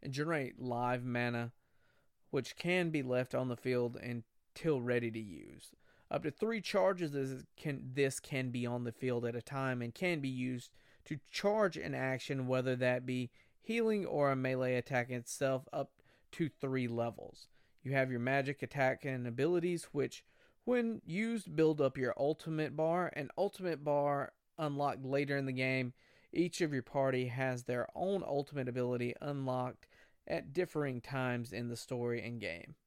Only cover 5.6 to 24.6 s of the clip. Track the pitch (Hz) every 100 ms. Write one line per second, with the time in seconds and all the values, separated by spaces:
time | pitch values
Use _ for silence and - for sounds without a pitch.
5.6 | - - _ _ _ 143 151 - 214 226
6.6 | 185 202 185 185 170 143 135 131 - -
7.6 | 156 139 131 127 139 131 - 135 127 123
8.6 | 120 120 120 110 131 123 117 120 - 139
9.6 | 131 123 117 - 185 170 139 127 127 127
10.6 | - - - - - 151 - - 202 214
11.6 | 202 160 - 135 131 131 - 135 127 127
12.6 | 127 127 127 123 127 127 120 _ _ _
13.6 | - 226 220 214 180 147 143 135 131 131
14.6 | 127 123 120 131 120 123 120 - 135 131
15.6 | 139 - 135 _ - _ _ - 160 -
16.6 | 139 131 123 117 117 110 - - - _
17.6 | _ _ - 135 131 123 123 135 135 143
18.6 | 120 147 131 131 147 131 120 117 143 175
19.6 | 170 175 - 143 131 - - _ _ _
20.6 | - 247 233 220 - 170 226 233 185 156
21.6 | 160 156 135 135 127 - 139 156 - 156
22.6 | 156 147 160 175 175 - 139 - 196 -
23.6 | 185 151 147 143 143 143 135 _ _ -